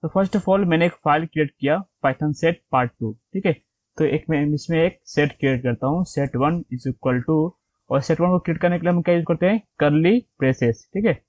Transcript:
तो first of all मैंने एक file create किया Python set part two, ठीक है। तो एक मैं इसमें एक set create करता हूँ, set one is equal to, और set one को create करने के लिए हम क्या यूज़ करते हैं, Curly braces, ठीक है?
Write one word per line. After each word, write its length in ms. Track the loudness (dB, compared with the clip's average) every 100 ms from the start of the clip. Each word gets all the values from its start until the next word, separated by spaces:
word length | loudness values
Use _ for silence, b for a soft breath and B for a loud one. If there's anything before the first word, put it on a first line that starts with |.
तो 40 | -2
first 260 | -2 0 -2
of 100 | 0
all 140 | 2 2
मैंने 180 | 2 2
एक 80 | 0 0
file 200 | 0 0
create 260 | -2 -4 _
किया 160 | -2 -2 -4 _ -2
Python 260 | 0 -4 0
set 180 | 0 -2 _
part 160 | -2 -2 _
two, 120 | -8 -8 _
ठीक 120 | -4 -2
है। 60 | -4 _ _ _ -2
तो 60 | 0
एक 180 | 0 -2
मैं 100 | -2 0
इसमें 240 | -2 -2 0
एक 200 | 0 -2 -8
set 260 | -2 -2 0
create 220 | -2 0
करता 240 | -2 -2 -2
हूँ, 160 | -2 -4
set 240 | -4 -4 -2
one 120 | -2 -2 -6 -8
is 120 | -8
equal 280 | -4 -2 -2 0
to, 80 | 0 0 -6 _ _ _
और 120 | -4
set 200 | 0 0
one 100 | 2
को 80 | 0
create 200 | -2 -2
करने 180 | 0 0
के 60 | 0
लिए 80 |
हम 80 | 0
क्या 140 | 2 0
यूज़ 100 | 0
करते 200 | 0 0
हैं, 160 | 0 _ _
Curly 380 | 2 4 4 2 -2 _
braces, 420 | -2 2 0 -2 _
ठीक 120 | -4 -2
है? 80 | -2